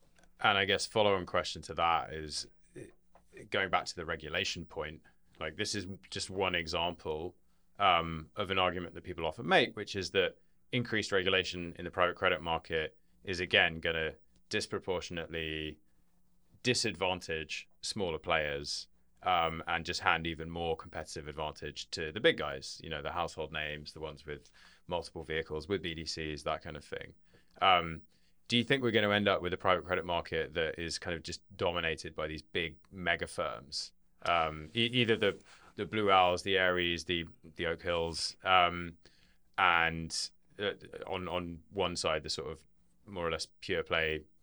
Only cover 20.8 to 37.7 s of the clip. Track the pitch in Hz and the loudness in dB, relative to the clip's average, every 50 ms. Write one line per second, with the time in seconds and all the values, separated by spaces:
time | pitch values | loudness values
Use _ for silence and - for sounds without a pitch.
20.8 | - 82 78 85 78 - - 85 76 73 73 73 78 76 73 - - 76 73 - | -6 -8 -10 -10 -10 -8 -10 -10 -10 -8 -6 -6 -6 -6 -6 -8 -10 -10 -10 -10
21.8 | - - - - 82 78 78 107 123 165 156 - 78 73 71 67 67 - - - | -10 -8 -6 -6 -4 -4 -2 2 2 2 4 2 0 -4 -6 -6 -8 -10 -12 -12
22.8 | - 80 80 73 71 76 78 87 85 78 - - 78 76 78 76 76 76 73 76 | -10 -8 -8 -6 -6 -4 -2 -2 -4 -4 -4 -6 -8 -6 -6 -6 -6 -6 -6 -8
23.8 | 73 73 - 78 78 78 78 71 - 76 73 71 - - - - - - - - | -10 -14 -12 -10 -10 -10 -10 -12 -10 -10 -10 -10 -12 -16 -20 -20 -20 -20 -20 -20
24.8 | _ - 87 85 80 - - 85 80 73 80 80 80 - 80 78 76 87 101 92 | _ -6 -4 -4 -4 -6 -10 -10 -8 -4 -2 -2 -2 -2 -6 -6 -4 -2 -2 -2
25.8 | 80 87 82 80 80 78 - - 80 76 76 73 - 80 78 78 - 82 76 76 | -2 -4 -6 -6 -6 -6 -6 -6 -6 -6 -6 -4 -4 -4 -4 -4 -4 -8 -12 -12
26.8 | 73 - - - - - - _ _ _ - - _ _ _ - 90 95 92 87 | -12 -12 -10 -10 -10 -12 -16 _ _ _ -20 -20 _ _ _ 4 6 8 8 6
27.8 | 85 82 80 78 - _ _ _ _ _ _ _ _ - 117 120 117 - 139 135 | 6 2 -2 -6 -10 _ _ _ _ _ _ _ _ 0 2 2 4 2 2 2
28.8 | 131 117 104 110 104 104 101 104 104 98 98 - 85 87 87 - - 98 92 87 | 2 4 4 4 4 4 4 4 4 4 4 2 2 -2 -2 0 2 4 4 4
29.8 | 76 82 90 92 82 90 87 85 78 - 82 80 80 69 76 85 82 78 - - | 2 0 -2 0 0 0 0 -2 -2 -2 -2 -2 -2 -2 0 0 0 0 -2 -4
30.8 | 85 82 78 - - 90 87 80 78 - 87 - _ - 95 92 95 90 85 87 | -6 -6 -6 -6 -6 -6 -6 -6 -6 -8 -10 -10 _ -14 -6 -2 0 0 0 0
31.8 | 85 82 80 78 - 82 80 - 80 78 78 78 - _ - 92 85 82 76 - | 0 -2 -2 -4 -6 -8 -6 -6 -4 -4 -6 -8 -10 _ -4 -4 -4 -4 -6 -12
32.8 | _ _ 98 98 90 85 85 82 90 85 - - 85 76 58 55 65 71 76 - | _ _ -12 -4 0 0 0 0 -2 -4 -4 -4 -4 -4 -4 -8 -10 -10 -8 -8
33.8 | - - - _ _ _ _ _ - 80 85 82 80 80 78 78 78 80 - 117 | -8 -10 -12 _ _ _ _ _ 0 2 2 4 2 0 -2 -6 -10 -6 -2 -2
34.8 | 117 117 120 127 120 107 113 104 107 101 95 - - - - - - - - - | 0 0 2 2 2 4 4 4 4 2 2 0 -6 -20 -20 -20 -20 -14 -10 -8
35.8 | 104 85 107 110 107 98 98 95 92 90 90 90 - 101 95 92 92 90 90 90 | -6 -4 -2 2 4 6 8 8 8 8 6 2 2 2 4 4 6 4 4 4
36.8 | 87 87 87 85 80 - 90 85 85 80 - - - 82 78 - 85 82 | 2 2 0 0 -2 -2 -2 -2 -2 -4 -10 -18 -20 -16 -8 -4 -2 -2